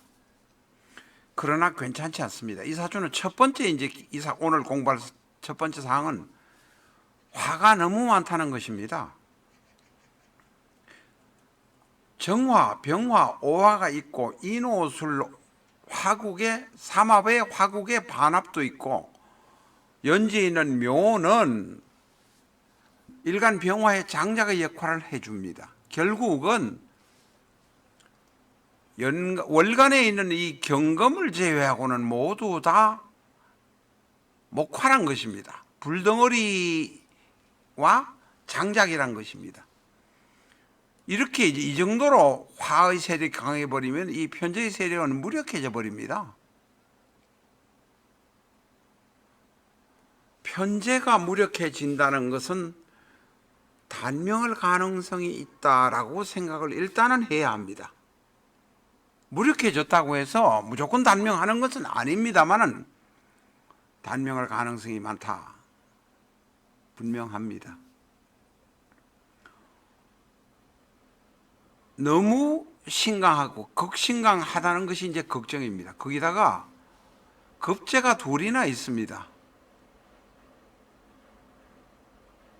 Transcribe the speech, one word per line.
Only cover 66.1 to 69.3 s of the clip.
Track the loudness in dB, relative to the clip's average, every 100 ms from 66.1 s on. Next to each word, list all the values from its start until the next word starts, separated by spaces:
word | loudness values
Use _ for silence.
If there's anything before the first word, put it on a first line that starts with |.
| _ _ _ _ _ _ _ _ -12
분명합니다. | -8 -6 -8 -8 -10 -10 -16 -20 _ _ _ _ _ _ _ _ _ _ _ _ _ _ _